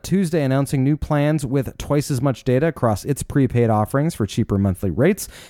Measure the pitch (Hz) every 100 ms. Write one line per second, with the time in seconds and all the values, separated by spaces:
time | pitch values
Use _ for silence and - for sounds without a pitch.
0 | - 190 175 165 135 135 139 139 131 151
1 | - 151 147 156 135 139 127 - - 147
2 | - 131 139 123 - 127 160 - 117 104
3 | - 143 - 143 131 120 113 107 107 139
4 | 160 - 107 - 110 98 98 90 98 80
5 | 156 185 - -